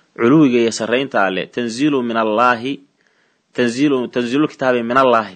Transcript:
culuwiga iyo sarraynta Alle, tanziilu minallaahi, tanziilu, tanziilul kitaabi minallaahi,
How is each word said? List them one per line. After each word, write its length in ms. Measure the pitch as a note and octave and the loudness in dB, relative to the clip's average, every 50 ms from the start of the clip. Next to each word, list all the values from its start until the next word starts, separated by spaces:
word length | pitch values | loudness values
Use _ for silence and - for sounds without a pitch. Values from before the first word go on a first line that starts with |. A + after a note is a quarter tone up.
| _ _ _ | _ _ _
culuwiga 440 | - A2+ A#2+ C#3+ D#3+ D3+ C3 A#2+ A#2+ | 0 2 4 4 4 4 4 4 2
iyo 120 | A#2 A2+ | 0 0
sarraynta 520 | A2 - A2+ G#2+ A#2 C3 C#3 B2+ B2 A2 G2 | -2 -4 -4 -2 -2 -2 -2 -2 -2 0 0
Alle, 200 | F#2+ F#2 F2+ - | 0 -2 -4 -6
tanziilu 560 | - - B2 A#2+ A#2 A2 A#2+ C#3+ D3+ C#3+ C3 A#2+ | -8 -8 -8 -6 -6 -4 -2 -2 0 0 -2 -2
minallaahi, 680 | A#2 A2+ A2+ A2 A2 G#2 A2 B2 B2 A#2+ A2 A#2+ C3+ C#3 - - _ _ _ _ _ _ _ _ _ _ _ _ _ - | -2 -2 -2 -2 0 0 2 2 2 0 0 -4 -8 -10 -10 -14 _ _ _ _ _ _ _ _ _ _ _ _ _ -4
tanziilu, 520 | - B2 A#2+ A#2 B2+ D3 D3+ C#3 B2+ A#2+ | -2 -2 -2 0 0 0 0 0 0 -2
tanziilul 400 | A2+ - B2+ A#2+ A#2 B2 C#3+ D3+ D3 | -4 -4 -4 -4 -2 -2 -2 -2 -2
kitaabi 320 | - - C#3 C3 B2 B2 A2+ | -4 -4 -2 0 0 0 -2
minallaahi, 520 | A#2 B2 C3+ C3+ B2+ A#2 A2+ G#2+ F#2+ F#2 | 0 0 2 4 4 4 2 0 -2 -8